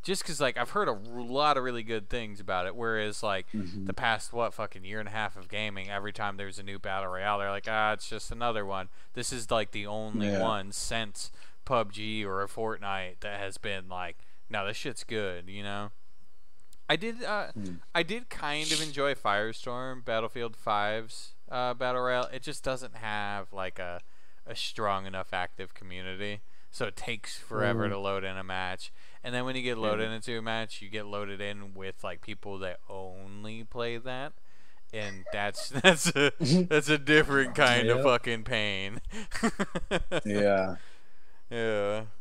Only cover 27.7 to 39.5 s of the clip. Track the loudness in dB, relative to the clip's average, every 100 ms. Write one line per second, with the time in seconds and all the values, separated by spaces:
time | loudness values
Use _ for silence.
27.7 | 4 2 2 0 0 -2 -4 -2 -2 -2
28.7 | -2 -4 -4 -6 -6 -2 -2 0 0 0
29.7 | 0 2 2 0 -2 -2 -2 0 -2 -2
30.7 | -4 -4 -4 -2 -2 -2 -2 -4 -4 -4
31.7 | -4 -4 -4 -4 -4 -4 -4 -4 -4 -4
32.7 | -4 -6 -6 -6 -6 -6 -6 -6 -4 -4
33.7 | -2 -2 -2 -4 -4 -4 -6 -6 -6 -6
34.7 | -6 -6 -4 -4 -4 -4 0 0 0 -2
35.7 | 6 8 8 4 6 6 6 6 6 8
36.7 | 4 6 2 8 8 10 6 4 6 8
37.7 | 8 6 6 6 6 4 0 0 2 2
38.7 | 0 -2 -4 -4 -4 -2 2 2